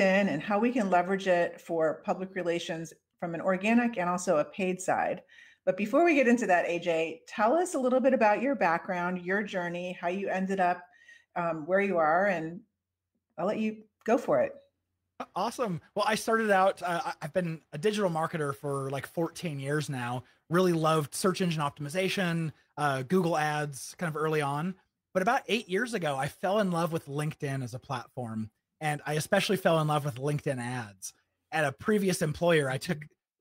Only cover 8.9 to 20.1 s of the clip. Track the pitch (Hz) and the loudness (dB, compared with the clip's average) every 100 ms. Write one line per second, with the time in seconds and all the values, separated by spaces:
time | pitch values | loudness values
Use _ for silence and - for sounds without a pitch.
8.9 | 180 175 180 175 202 196 190 175 175 180 | -4 -2 -4 -2 -2 -2 -4 -4 -6 -8
9.9 | 175 175 190 190 185 190 190 175 180 - | -6 -4 -4 -2 -2 0 2 2 0 -6
10.9 | _ - - _ 175 170 160 151 190 202 | _ -20 -20 _ -4 -4 -4 0 2 2
11.9 | 170 151 170 202 170 160 175 - _ _ | 4 4 4 2 0 -4 -10 -16 _ _
12.9 | _ _ _ _ - 180 220 214 214 - | _ _ _ _ -6 -4 -2 -2 -4 -14
13.9 | _ - 226 - 135 113 - _ _ _ | _ 0 0 2 2 2 -4 _ _ _
14.9 | _ _ - - 170 220 - 226 160 - | _ _ -18 -8 -4 -4 -2 -4 -4 -6
15.9 | 208 208 214 - 226 220 190 196 - 180 | -2 0 0 2 2 4 4 4 2 -2
16.9 | 170 170 - 156 190 170 160 _ 151 208 | -2 -4 -6 -4 -2 -2 -6 _ -4 -2
17.9 | 208 190 160 160 165 143 139 143 139 135 | 2 0 0 -2 -2 -4 -4 -4 -4 -4
18.9 | 135 - - 165 - 175 139 139 151 143 | -6 -6 -4 -4 -4 -8 -6 -2 -2 -2
19.9 | 131 120 | -4 -4